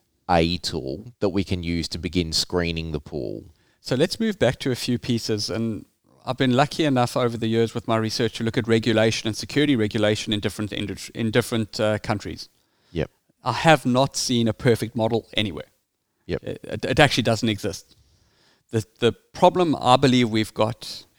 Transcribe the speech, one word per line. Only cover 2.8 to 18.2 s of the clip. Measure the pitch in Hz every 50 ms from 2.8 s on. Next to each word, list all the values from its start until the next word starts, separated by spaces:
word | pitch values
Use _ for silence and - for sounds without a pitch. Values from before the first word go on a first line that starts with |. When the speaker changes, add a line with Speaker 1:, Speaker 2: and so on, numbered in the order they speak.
| 80 82 78
Speaker 1:
the | 73 - -
pool." | - 73 62 52 52 53 - - _ _ _ _ _ _
Speaker 2:
So | - - 135
let's | 123 247 - - -
move | 226 220 202 -
back | - 117 - -
to | - 135
a | 123 - -
few | - 123 117 - -
pieces. | 120 113 - - 113 104 104 -
And | 87 110 117 113 107 87 - _ _ _ _ _ _ _ -
I've | - - - 139
been | 127 123 123 147
lucky | 143 - - 160
enough | 151 135 123 123 120 -
over | 143 127 120 117
the | 113 117 113
years | 113 113 117 110 -
with | 120 - -
my | 117
research | 110 110 110 - - 123 110 - -
to | 117
look | 113 - 131
at | 113 110
regulation | 113 113 107 120 110 110 110 113 110 - - 113
and | 104
security | - - - - 143 147 147 143
regulation | 117 107 107 - 113 104 104 107 - - - 110
in | 104
different | 92 107 - - 107 101 -
indus-, | - 101 98 95 92 - - - -
in | 117 110 107
different, | 123 110 - - 113 110 - - -
uh, | 110 107 107 104
countries. | - - 113 104 - 90 82 - - - _ _ _ _ _ _ _ _ -
Speaker 1:
Yep. | 82 73 - _ _ _ _ _ _ -
Speaker 2:
I | - 113 - - 165
have | 156 139 -
not | 131 123 123 135 139 -
seen | - - - 127 120 117 113
a | 107
perfect | - - 135 113 - - 110 -
model | 120 110 113 117 110 - - -
anywhere. | - 107 104 80 67 - _ _ _ _ _ _ _ _ _ _ _ _
Speaker 1:
Yep. | - 87 - -
Speaker 2:
It, | - - - - - -
it, | 110 -
it | - 127 151
actually | 151 127 - - 113
doesn't | 120 117 107 - 113 107
exist. | 101 - 101 87 - - _ _ _ _ _ _ _